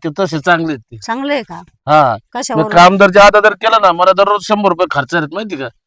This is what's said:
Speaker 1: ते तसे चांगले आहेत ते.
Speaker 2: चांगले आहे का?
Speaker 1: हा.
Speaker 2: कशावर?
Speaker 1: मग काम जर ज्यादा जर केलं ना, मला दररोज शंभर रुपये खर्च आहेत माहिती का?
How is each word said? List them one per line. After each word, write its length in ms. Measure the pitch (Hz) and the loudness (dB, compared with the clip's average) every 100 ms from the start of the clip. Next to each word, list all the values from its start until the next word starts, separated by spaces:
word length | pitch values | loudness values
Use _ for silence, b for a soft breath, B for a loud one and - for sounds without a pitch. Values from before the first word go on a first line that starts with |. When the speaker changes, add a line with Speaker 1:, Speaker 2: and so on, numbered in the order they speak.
Speaker 1:
ते 40 | 165 151 | -8 -6
तसे 200 | 185 156 | -6 -4
चांगले 340 | 180 170 160 | -2 -2 -2
आहेत 60 | 139 | -10
ते. 200 | - 113 | -14 -16
Speaker 2:
चांगले 360 | - 233 277 | -10 -8 -6
आहे 80 | 285 | -6
का? 200 | 220 170 180 _ - | -8 -16 -18 _ 0
Speaker 1:
हा. 280 | 151 135 110 _ | 2 2 -2 _
Speaker 2:
कशावर? 320 | 247 - - | -12 -6 -4
Speaker 1:
मग 80 | 160 | 0
काम 240 | 170 180 190 | 4 4 4
जर 120 | 202 | 4
ज्यादा 300 | 190 202 208 | 6 6 4
जर 140 | 208 | 2
केलं 220 | 202 220 220 | 0 0 2
ना, 100 | 196 | 2
मला 200 | 170 185 | 2 0
दररोज 300 | 190 202 208 | 2 0 -2
शंभर 260 | 180 208 202 | -2 -2 0
रुपये 180 | 170 175 | -2 -2
खर्च 240 | - 139 | -4 -4
आहेत 140 | 175 151 | -6 -6
माहिती 240 | 170 220 156 | -8 -10 -10
का? 120 | 127 - | -12 -16